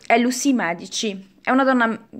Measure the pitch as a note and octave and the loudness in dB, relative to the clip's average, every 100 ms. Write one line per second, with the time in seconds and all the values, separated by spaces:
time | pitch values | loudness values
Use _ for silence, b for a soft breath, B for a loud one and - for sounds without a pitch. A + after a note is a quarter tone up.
0 | - A#3 A#3+ B3 C#4+ B3 E3+ F3 F#3+ - | 0 2 2 0 0 0 0 -4 -8 -8
1 | A3 F#3+ - _ - B3+ C4 B3+ A3+ A3 | -6 -8 -14 _ 0 2 2 2 0 -2
2 | - - | -10 -20